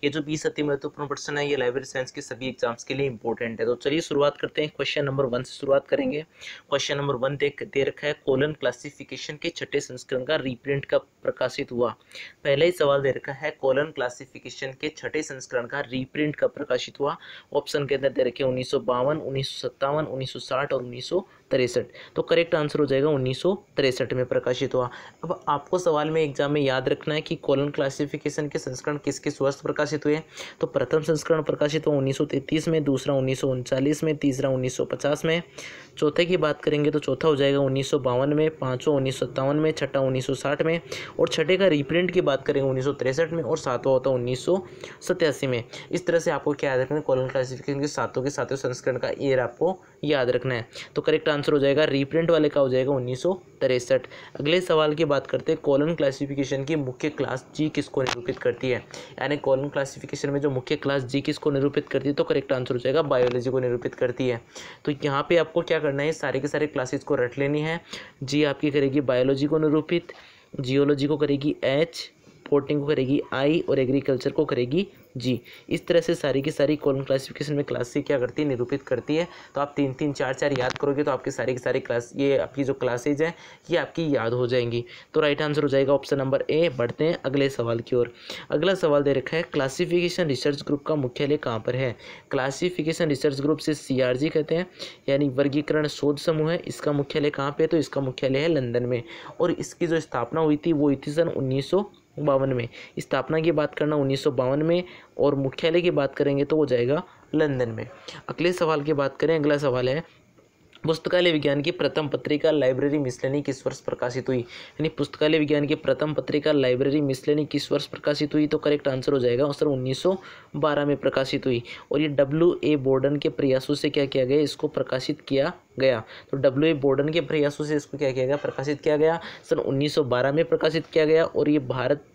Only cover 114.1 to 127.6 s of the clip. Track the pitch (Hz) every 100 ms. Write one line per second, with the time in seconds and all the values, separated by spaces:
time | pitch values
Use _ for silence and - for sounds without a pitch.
114.1 | 123 123 127 120 - - - 156 - 143
115.1 | - 151 156 151 147 147 151 - 131 151
116.1 | 147 - 151 151 151 127 127 139 147 143
117.1 | 131 - 147 147 143 - 143 - - -
118.1 | 147 151 151 151 156 147 147 143 131 131
119.1 | 139 123 120 143 143 151 135 127 131 180
120.1 | 190 - - - 147 151 147 147 143 -
121.1 | 135 131 143 135 120 117 - - 143 156
122.1 | 139 135 151 170 175 135 151 131 135 139
123.1 | 147 156 - 139 131 - 147 151 147 139
124.1 | 135 127 143 143 - 151 - 131 131 -
125.1 | 147 - 135 147 180 _ - 131 120 113
126.1 | - - 139 139 131 156 156 139 135 143
127.1 | 160 - 156 143 143